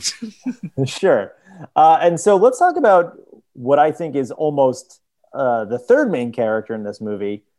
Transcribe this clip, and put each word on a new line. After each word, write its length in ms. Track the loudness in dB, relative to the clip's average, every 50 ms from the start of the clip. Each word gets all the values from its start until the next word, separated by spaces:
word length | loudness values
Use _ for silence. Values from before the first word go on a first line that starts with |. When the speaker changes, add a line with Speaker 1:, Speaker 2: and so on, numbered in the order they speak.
| -8 -10 -10 -10 -14 -16 -16 _ -12
Speaker 1:
<laughs> 400 | -12 -12 -10 -12 -12 -6 -6 -6
Speaker 2:
Sure. 480 | -6 -6 -2 0 2 2 2 0 -4 -12 _ _ _ -20 -20 -14 -4 0
Uh, 220 | 4 4 4 4 4
and 180 | 2 0 0 0
so 160 | 2 2 4
let's 240 | 4 4 2 2 2
talk 180 | 0 0 0
about 400 | 2 2 4 4 4 2 0 -6 -20 -20 _ -20 -20 _ _ _
what 260 | -8 -2 0 2 2
I 120 | 2 2
think 240 | 0 -4 -8 -6 -4
is 160 | -4 -6 -6
almost, 720 | -6 -4 -4 -2 0 2 2 2 0 -2 -10 _ -20 _ _ _ _ _ _ _ -8
uh, 320 | -4 -2 -2 -2 -2 -4
the 140 | -6 -8 -6
third 320 | 0 2 2 2 2 0
main 200 | -2 -4 -6 -6
character 420 | -4 -4 -2 -2 -2 -4 -4 -6 -10
in 100 | -10 -8
this 180 | -10 -10 -10
movie, 420 | -10 -10 -8 -6 -6 -8 -8 -10 _ _ _